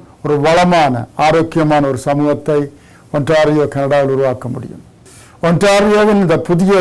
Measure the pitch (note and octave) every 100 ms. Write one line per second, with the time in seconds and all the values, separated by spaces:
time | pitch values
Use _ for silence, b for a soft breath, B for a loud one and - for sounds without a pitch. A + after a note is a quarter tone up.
0 | B B D3 D3 D#3 F3 F3+ F3 C#3+ A#2+
1 | A2+ - D#3 E3 D#3+ E3 D3+ D3+ C#3 B2
2 | D3 C#3+ D3 B2+ - D3 C#3+ B B B
3 | B D3+ C#3 D#3 D3+ D3+ C#3+ C#3 C#3 C#3+
4 | C3+ C3+ C3 B2 A#2+ - - - - -
5 | B B B B E3+ E3+ G3+ G3+ G#3 G#3
6 | G#3+ G3+ F3 D#3+ E3 F3 F#3+ F#3+